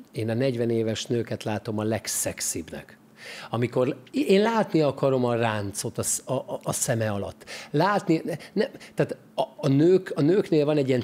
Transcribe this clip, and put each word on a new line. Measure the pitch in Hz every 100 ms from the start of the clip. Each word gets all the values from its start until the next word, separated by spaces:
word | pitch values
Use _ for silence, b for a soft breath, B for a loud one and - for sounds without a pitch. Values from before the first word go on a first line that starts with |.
| -
én | - 110
a |
negyven | 113 135 117 117
éves | 113 113 107 -
nőket | 120 110 110
látom | 113 107 - 107
a |
legszexibbnek. | 107 110 - - - - - - 78 - - - - B B B B
Amikor | 113 120 127 127 - -
én | 262 294 190
látni | 220 226 196 160
akarom | 147 127 139 131 123
a | 120
ráncot | 117 107 101 - 117 -
a |
sz-, | 104 - -
a, |
a, | 131 - 143
a | -
szeme | - - 113 110
alatt. | 101 90 - B B B
Látni, | 147 180 202 - 160 156
ne, | 165 B
ne, | 185 - - B -
tehát | 147 - - -
a, | - -
a | 143
nők, | 139 165 185 185 -
a |
nőknél | 143 196 - 156 143
van | 151
egy | 131
ilyen | 127